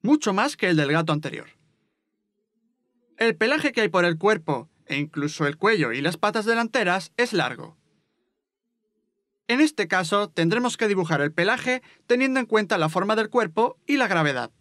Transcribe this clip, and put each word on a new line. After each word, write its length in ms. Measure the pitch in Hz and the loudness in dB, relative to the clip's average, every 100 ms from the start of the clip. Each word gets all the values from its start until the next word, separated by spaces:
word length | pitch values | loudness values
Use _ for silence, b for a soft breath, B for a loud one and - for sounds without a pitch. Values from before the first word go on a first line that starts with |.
Mucho 320 | 208 302 226 | 2 2 2
más 240 | 185 156 - | 0 -2 0
que 100 | 185 | 2
el 80 | 160 | 2
del 160 | 143 | 2
gato 220 | 156 165 | 0 0
anterior. 340 | 151 151 - - _ _ _ _ _ _ _ _ _ _ _ _ _ _ _ _ - | -2 -4 -12 -16 _ _ _ _ _ _ _ _ _ _ _ _ _ _ _ _ -2
El 220 | 226 170 | -2 0
pelaje 340 | 220 302 302 | 0 0 0
que 80 | 240 | 0
hay 80 | 208 | 0
por 160 | 185 | 2
el 140 | 175 160 | 2 2
cuerpo, 520 | 196 214 160 135 - _ - | 0 0 -2 -6 -6 _ -8
e 120 | 139 | -6
incluso 500 | 147 147 147 - 147 | -4 -4 -6 -2 -4
el 80 | 147 | 0
cuello 380 | 202 220 131 | 0 2 0
y 80 | 120 | 0
las 160 | 143 165 | -4 -2
patas 260 | 208 220 | -2 0
delanteras, 720 | 214 233 226 254 185 185 165 - | 0 0 0 0 0 0 -4 -4
es 160 | 240 | -2
largo. 460 | 196 127 123 123 _ _ _ _ _ _ _ _ _ _ _ _ _ _ _ _ _ - | 0 -2 -6 -16 _ _ _ _ _ _ _ _ _ _ _ _ _ _ _ _ _ -4
En 140 | 247 | 2
este 260 | 302 - 180 | 2 0 -2
caso, 400 | 185 165 202 208 | 0 0 0 0
tendremos 460 | - 165 220 247 - | 0 0 2 -2 -2
que 140 | 220 | 0
dibujar 320 | 190 170 151 | 0 0 0
el 100 | 147 | 0
pelaje 500 | 156 190 247 247 254 b b - | 0 0 0 -2 -6 b b -2
teniendo 360 | 247 262 254 | 2 2 0
en 60 | 233 | 0
cuenta 300 | 220 196 202 | 0 0 0
la 120 | 156 | 0
forma 260 | 170 196 214 | 0 0 0
del 140 | 214 | 0
cuerpo 480 | 240 202 185 240 - - | 0 0 0 -2 -2 -2
y 80 | 285 | 0
la 140 | 226 | 2
gravedad. 420 | 175 147 127 117 _ | 2 2 0 -6 _